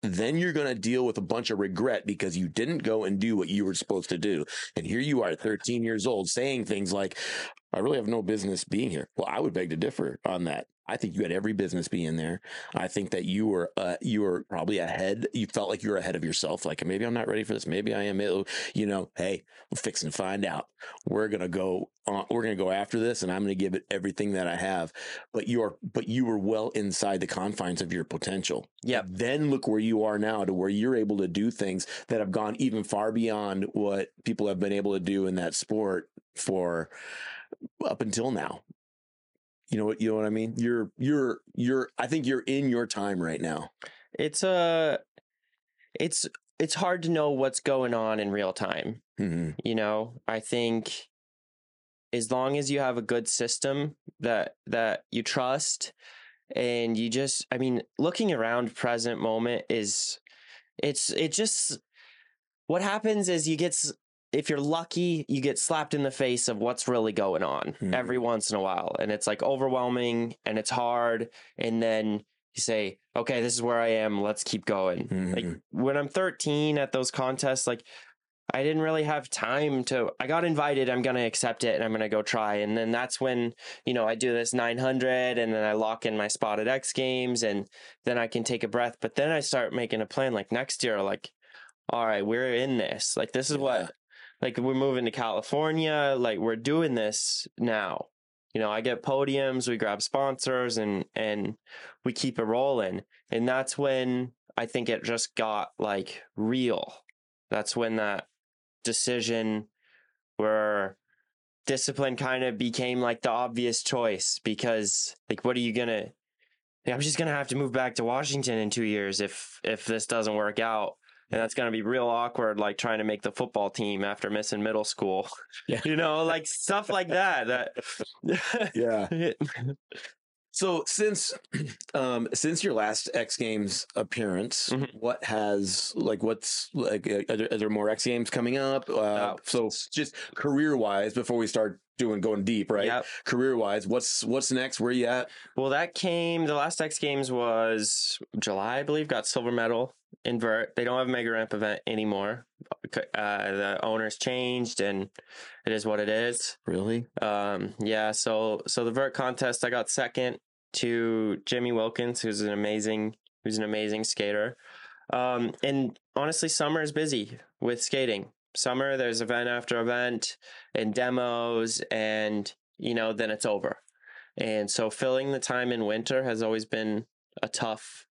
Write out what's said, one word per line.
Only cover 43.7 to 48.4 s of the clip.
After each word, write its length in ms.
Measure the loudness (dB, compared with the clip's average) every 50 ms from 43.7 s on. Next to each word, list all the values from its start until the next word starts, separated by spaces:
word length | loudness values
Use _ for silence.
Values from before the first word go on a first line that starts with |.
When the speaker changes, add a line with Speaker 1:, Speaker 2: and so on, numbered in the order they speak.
| _ _ -18 -18 -18 -20 -20 _ _
Speaker 2:
It's 300 | -2 -2 -2 0 0 2
a, 560 | 2 4 4 4 4 4 4 4 4 2 0 -2 _ _ -20 _ _ _ _ _ _ _ _ _ _ _ _ _ _ _ -2
it's, 280 | -2 0 0 0 -2 -4 -6 -14 _ _ _ _
it's 160 | 0 0 2
hard 280 | 0 2 2 2 2 2
to 60 | 2
know 200 | 4 4 4 4
what's 300 | 4 4 2 2 2 0
going 340 | 0 2 2 4 2 2 2
on 260 | 2 2 2 2 2
in 100 | 2 0
real 220 | 2 2